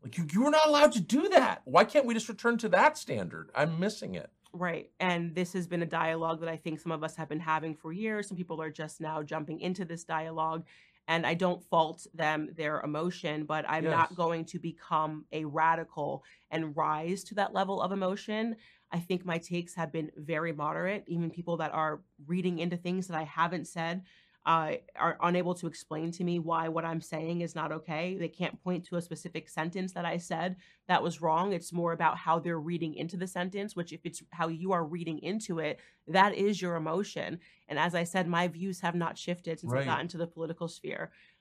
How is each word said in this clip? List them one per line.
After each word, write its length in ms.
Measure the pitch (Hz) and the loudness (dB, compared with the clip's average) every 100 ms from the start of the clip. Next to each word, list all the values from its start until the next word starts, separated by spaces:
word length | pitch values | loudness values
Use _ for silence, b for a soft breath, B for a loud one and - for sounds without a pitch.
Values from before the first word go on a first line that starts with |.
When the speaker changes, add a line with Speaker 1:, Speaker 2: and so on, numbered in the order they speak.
Speaker 1:
Like, 140 | 127 117 | -10 -4
you, 80 | 160 | 0
you 160 | 175 277 | 4 6
are 40 | |
not 180 | 311 311 | 8 8
allowed 240 | 294 294 | 8 8
to 80 | 240 | 6
do 280 | 165 254 392 | 2 4 8
that. 320 | 370 254 - | 8 6 0
Why 180 | - 143 | 4 6
can't 200 | 220 302 247 | 8 6 4
we 60 | |
just 140 | 226 - | 2 -2
return 280 | 208 233 233 | -2 2 2
to 100 | 220 | 4
that 280 | 180 277 - | 6 6 4
standard? 520 | - 123 90 82 80 | -4 -4 -4 -6 -6
I'm 260 | - 156 160 | 0 2 2
missing 340 | 190 220 - | -2 -2 -8
it. 160 | 90 - _ _ | -8 -10 _ _
Speaker 2:
Right. 380 | 175 175 165 - - | -6 -4 -4 -8 -2
And 340 | 185 175 170 | 0 0 0
this 200 | 160 175 | -2 -2
has 120 | 185 175 | -2 -2
been 160 | 175 | -2
a 40 | 170 | 0
dialogue 520 | 165 165 165 160 165 | 0 0 0 -2 -2
that 80 | 165 | -4
I 80 | 160 | -6
think 220 | - 156 | -6 -6
some 140 | 170 | -4
of 100 | 160 | -2
us 140 | 156 - | -4 -6
have 120 | 156 | -6
been 120 | 156 | -4
having 340 | 165 156 160 | 0 0 0
for 180 | 151 160 | -8 -8
years. 360 | 175 220 214 202 | -6 -4 -4 -4
Some 80 | 175 | -6
people 240 | 175 160 | -6 -6
are 80 | 156 | -6
just 300 | 151 156 - | -6 -10 -8
now 220 | 156 156 | -6 -4
jumping 360 | 147 156 147 156 | -4 -6 -6 -6
into 240 | 180 185 | -4 -4
this 200 | 175 170 | -6 -8
dialogue. 600 | - 160 160 160 160 165 165 b b b - | -4 -4 -4 -2 -2 -2 -8 b b b 0
And 180 | 165 143 | 2 4
I 80 | |
don't 300 | 170 185 175 | 2 2 0
fault 420 | - 165 160 170 - | 2 4 4 0 -12
them, 360 | 160 151 156 151 160 | -2 0 0 -2 -4
their 240 | 151 151 | -2 -2
emotion, 600 | 151 151 175 175 165 151 | -2 -2 -2 -2 -4 -4
but 200 | 151 156 - | -2 -2 0
I'm 160 | 156 | 0
not 260 | 160 165 165 | 2 4 2
Speaker 1:
Yes. 60 | 175 | 2
Speaker 2:
going 280 | 165 165 | -2 0
to 160 | 160 175 | -4 -6
become 640 | 170 160 - 160 156 156 - | -8 -8 0 0 0 -4 -6
a 140 | 156 156 | -6 -4
radical 760 | 147 160 165 165 - 143 135 b b b | 2 4 4 0 -6 -4 -6 b b b
and 260 | 160 160 151 | -4 -4 -2
rise 480 | 151 151 165 190 | 0 0 -2 -6
to 100 | - 208 | -6 -2
that 160 | 196 | -2
level 280 | 196 190 196 | 0 0 0
of 80 | 185 | -2
emotion. 640 | 196 185 202 - 214 226 220 b b b | 0 -2 -2 -4 -4 -4 -6 b b b
I 80 | 170 | -6
think 240 | 170 180 | -2 -4
my 140 | 185 170 | -2 -4
takes 360 | 170 175 170 | -4 -6 -6
have 160 | - 160 | -6 -4
been 200 | 165 151 - | -4 -6 -8
very 360 | 151 156 165 | -4 -2 -2
moderate. 520 | 147 151 160 175 202 - | -2 -2 -2 -2 -4 -4
Even 200 | 170 170 | -2 -2
people 260 | 170 175 170 | -4 -4 -2
that 160 | 156 | -2
are 280 | - 156 151 - _ 147 | 0 0 -2 -10 _ -4
reading 320 | 180 185 170 | 0 0 0
into 160 | 175 175 | -2 -2
things 320 | 175 185 185 | -2 -2 -2
that 80 | 160 | -4
I 80 | |
haven't 420 | 156 160 165 175 - | -4 0 0 0 -6
said, 360 | 175 165 180 - b b b - | -4 -4 -4 -8 b b b 4
uh, 300 | 165 156 - - - | 4 4 -4 -6 2
are 220 | 170 156 | 2 4
unable 340 | 175 180 175 | 4 4 2
to 120 | 175 165 | 0 -4
explain 440 | - - 156 165 | -8 -8 -4 -4
to 140 | 170 | 0
me 140 | 175 175 | 0 2
why 280 | 160 165 165 | 2 0 0
what 160 | 160 | -2
I'm 180 | 165 165 | -2 -4
saying 400 | 160 156 160 170 | -4 -4 -2 -2
is 120 | 170 | -2
not 160 | 170 156 | -2 -4
okay. 440 | 156 156 156 175 190 | -4 -4 -4 -2 -2
They 100 | 165 | -4
can't 320 | - 175 - | -2 -4 -2
point 220 | 180 180 180 | -2 -2 -2
to 100 | 175 | -4
a 60 | |
specific 480 | 170 156 175 165 - | -4 -8 -8 -10 -8
sentence 420 | - 160 190 185 | -4 -2 -2 -6
that 140 | 185 170 | -4 -4
I 100 | 165 | -4
said 400 | 170 165 175 185 b b - | -4 -2 -2 -4 b b 2
that 140 | 175 | 2
was 180 | 160 165 | 2 0
wrong. 320 | 165 160 196 | 2 4 2
It's 220 | 180 170 | 0 -4
more 180 | 170 170 | -2 0
about 240 | 165 165 165 | 2 2 2
how 220 | 165 165 | 2 2
they're 200 | 170 170 | 2 -2
reading 360 | 151 170 160 | -2 -2 -4
into 240 | - 165 180 | -4 -6 -4
the 80 | 180 | -6
sentence, 500 | 180 180 196 208 180 | -4 -4 -4 -6 -6
which 160 | 170 | -8
if 80 | 156 | -6
it's 180 | 170 - - | -10 -10 -12
how 180 | 165 170 | -4 -2
you 240 | 165 185 | -2 0
are 100 | 180 | 0
reading 340 | 156 170 165 151 | 0 -4 -4 -4
into 400 | 151 220 214 165 | -4 -4 -2 -2
it, 200 | 151 - b b - | -2 -4 b b 2
that 260 | 175 202 | 6 6
is 260 | - 202 196 | 6 2 2
your 140 | 180 170 | -2 -2
emotion. 600 | 156 170 208 - - 170 b b b | -2 -2 -2 -4 -6 -8 b b b
And 100 | 143 | 2
as 160 | 170 | 2
I 100 | 170 | 2
said, 220 | 175 190 175 | 0 0 2
my 220 | 170 180 | 2 0
views 320 | 165 190 185 | -2 -6 -2
have 140 | 170 | -2
not 240 | 175 170 - | 0 -2 -4
shifted 420 | - 175 - 165 | -6 -6 -4 -6
since 100 | - | -2
Speaker 1:
Right. 120 | 127 | 0
Speaker 2:
I 20 | |
got 160 | 139 156 | 0 0
into 160 | 165 170 | -2 -6
the 100 | 170 | -8
political 420 | 160 160 170 165 | -6 -8 -6 -8
sphere. 440 | - - - - b b b | -8 -10 -8 -8 b b b